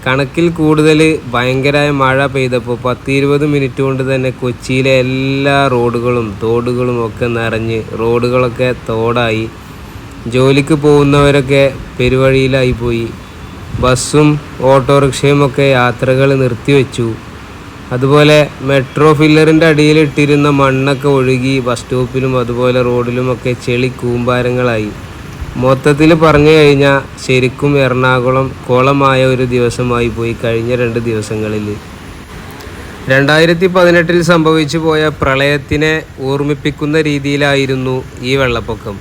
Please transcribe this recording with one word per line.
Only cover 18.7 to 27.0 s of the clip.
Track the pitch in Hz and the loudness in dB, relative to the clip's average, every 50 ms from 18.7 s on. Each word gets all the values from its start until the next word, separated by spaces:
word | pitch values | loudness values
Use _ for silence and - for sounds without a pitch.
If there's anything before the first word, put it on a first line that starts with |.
| 139 139 127 131 - - 147 156 156 139 | 0 0 0 -2 -2 2 4 4 4 4
ഫില്ലറിൻ്റെ | 156 156 151 156 156 151 160 160 160 165 | 4 4 4 4 4 4 4 4 4 4
അടിയിലിട്ടിരുന്ന | 156 147 151 151 151 156 160 147 131 151 147 143 147 147 143 147 143 139 | 4 4 4 4 4 4 2 2 2 0 0 2 2 2 2 2 2 2
മണ്ണൊക്കെ | 139 135 131 131 135 139 143 127 131 143 139 135 | 2 2 2 0 0 -2 -2 -2 0 0 0 2
ഒഴുകി | 131 127 131 127 123 135 135 135 123 | 2 2 0 0 0 -2 -2 -2 -2
ബസ് | 123 120 113 | -2 -4 -6
സ്റ്റോപ്പിലും | - - 127 127 127 120 127 135 131 131 127 127 | -6 -4 -4 -2 -2 -2 -4 -4 -2 -2 -2 -2
അതുപോലെ | 123 117 123 120 123 127 123 127 123 123 | -2 -2 -2 -2 0 0 2 2 0 0
റോഡിലുമൊക്കെ | 123 123 120 120 120 123 127 127 127 110 - 127 123 117 - | 0 -2 -2 -2 -2 -4 -2 -2 -4 -4 -2 -4 -4 -4 -4
ചെളി | - 123 120 123 131 123 - | -4 -2 -2 -2 -4 -4 -4
കൂമ്പാരങ്ങളായി. | - 123 120 120 120 120 123 123 123 123 123 123 123 123 117 110 107 104 101 - - - - - - - - - - - - 127 123 | -6 -4 -4 -2 0 0 0 0 0 -2 -2 -2 -2 -2 -2 -2 -4 -6 -8 -10 -14 -16 -16 -16 -16 -16 -12 -12 -12 -10 -6 -2 2
മൊത്തത്തിൽ | 131 135 127 - 151 147 139 156 156 170 160 160 | 2 2 2 2 0 2 4 4 4 4 4 4
പറഞ്ഞു | 160 151 147 147 151 160 156 | 4 4 4 6 6 6 6
കഴിഞ്ഞാൽ | 151 147 143 139 143 139 139 139 | 6 6 4 4 4 2 2 0